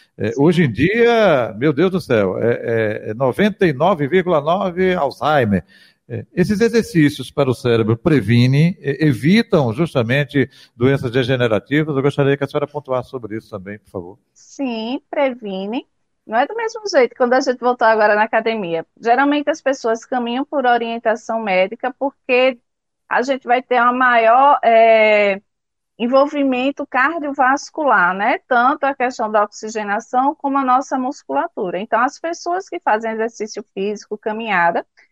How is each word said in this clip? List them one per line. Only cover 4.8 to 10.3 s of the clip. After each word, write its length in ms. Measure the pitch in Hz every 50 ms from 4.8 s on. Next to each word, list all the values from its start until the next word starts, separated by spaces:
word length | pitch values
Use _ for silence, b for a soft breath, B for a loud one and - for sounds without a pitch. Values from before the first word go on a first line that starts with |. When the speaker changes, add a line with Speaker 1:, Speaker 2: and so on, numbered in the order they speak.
| 185 185 180
Speaker 1:
Alzheimer. 680 | 180 147 127 - - 120 147 156 143 123 107 101 90 - b b b b b b b b -
É, 160 | 123 107 - _
esses 260 | - 180 175 147 214 190
exercícios 720 | 233 226 233 226 - - - 165 147 143 147 - 123 -
para 200 | - 147 139 127
o 40 | 117
cérebro 400 | - - 123 117 113 113 107 117
previnem, 840 | - - 170 156 127 98 101 120 120 123 131 135 143 160 175 - -
é, 240 | - 139 139 - 156
evitam 640 | 151 123 104 120 165 202 226 226 - 202 160 135 113 107
justamente 760 | 135 170 156 - 139 113 113 131 143 143 -